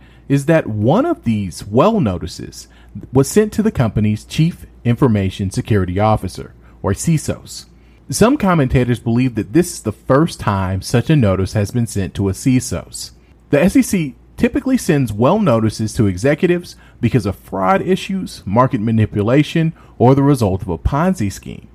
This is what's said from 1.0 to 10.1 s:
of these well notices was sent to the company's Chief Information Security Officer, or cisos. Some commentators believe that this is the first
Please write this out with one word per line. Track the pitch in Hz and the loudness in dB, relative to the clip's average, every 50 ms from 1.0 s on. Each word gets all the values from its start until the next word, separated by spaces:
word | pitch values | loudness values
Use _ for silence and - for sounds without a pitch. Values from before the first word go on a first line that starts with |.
| 294 | 2
of | 349 330 - - | 0 -2 -2 -2
these | - 113 104 101 90 78 - - | -2 -2 -2 -2 -6 -8 -10 -12
well | 98 101 117 151 208 226 214 | -2 0 2 2 4 2 2
notices | 151 107 92 85 - - - - - - - - - - - - - - - 107 - - | 0 0 -2 -4 -6 -10 -10 -14 -16 -16 -16 -20 -20 -20 -20 -20 -20 -20 -18 -18 -16 -2
was | - 131 139 | 0 0 0
sent | - - 208 214 208 - | 2 2 2 0 2 0
to | - 202 | -2 -2
the | 220 214 | 0 0
company's | - 127 110 - 113 107 107 107 107 - | 0 0 0 0 0 0 0 0 -2 -6
Chief | - - - 156 165 180 - - - - - - | -6 -2 0 0 0 -2 -6 -14 -20 -20 -6 -2
Information | 117 120 - 156 127 110 104 98 95 - - 104 92 | -2 0 2 2 2 2 2 0 -2 -2 -4 -6 -4
Security | - 123 113 - 113 101 92 90 90 95 | -4 -6 -2 0 0 0 0 0 -2 0
Officer, | 104 110 110 - - 92 - - - - - - - - - - - | 2 2 0 0 -2 -6 -10 -12 -16 -18 -20 -20 -20 -20 -18 -8 -4
or | 92 101 | -4 -4
cisos. | - - - 165 147 - - - 58 - - - - - - _ _ _ _ _ _ _ - | -2 0 -2 -2 0 -2 -4 -8 -8 -10 -16 -18 -18 -18 -20 _ _ _ _ _ _ _ -10
Some | 139 - 196 226 277 | 0 2 4 4 4
commentators | 302 - 190 175 165 139 127 - 135 127 120 123 107 | 2 2 2 2 2 2 2 2 2 2 2 0 -2
believe | - 117 113 120 127 131 117 | -2 -2 0 0 0 0 -2
that | 107 98 98 107 | -4 -6 0 0
this | 160 180 175 - | 0 0 0 -4
is | - | -8
the | - 110 101 | -8 -8 -8
first | - - - | -8 0 2